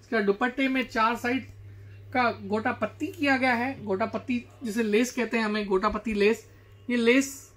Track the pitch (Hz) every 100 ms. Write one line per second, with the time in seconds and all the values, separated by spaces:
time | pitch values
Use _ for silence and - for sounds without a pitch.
0 | - 226 202 196 247 247 269 262 240 233
1 | 220 233 240 262 - - - - - -
2 | - 254 240 - 196 214 233 220 208 -
3 | 311 - 285 262 262 233 254 269 214 190
4 | 220 220 - 240 - - 247 208 226 208
5 | 247 - 220 233 214 208 202 190 214 208
6 | 226 208 202 226 - - - - - 240
7 | 226 262 277 - -